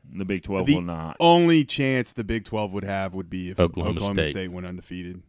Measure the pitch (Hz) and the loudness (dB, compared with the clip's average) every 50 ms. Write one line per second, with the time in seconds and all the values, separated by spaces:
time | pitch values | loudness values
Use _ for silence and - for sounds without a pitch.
0 | _ 65 65 92 98 92 101 90 - 104 98 95 95 139 147 123 87 87 85 80 | _ -16 -10 -10 -6 -4 -4 -6 -4 -4 -2 -2 2 4 2 2 2 -4 -6 -6
1 | 80 82 - - 170 170 170 175 170 170 165 156 143 - - - 139 131 131 127 | -8 -10 -4 4 6 6 8 8 8 6 6 6 4 2 0 -2 0 0 2 0
2 | 117 - - - 110 98 113 113 98 - 113 107 107 98 92 101 95 101 98 98 | -2 -4 -6 -8 -6 -4 -4 -4 -4 -4 -4 -4 -4 -2 -4 -6 -6 -4 -4 -4
3 | 98 95 90 95 90 82 90 92 90 90 90 - 87 87 - 90 85 87 85 82 | -4 -4 -6 -8 -10 -8 -8 -8 -6 -6 2 2 2 2 2 0 -2 -2 -2 -2
4 | - 101 101 95 80 73 73 98 92 90 87 90 90 90 90 90 - - 90 90 | -2 -2 0 0 0 0 -2 -4 -6 -8 -8 -10 -10 -10 -12 -12 -12 -12 -12 -12
5 | 87 90 90 92 - | -10 -10 -12 -14 -16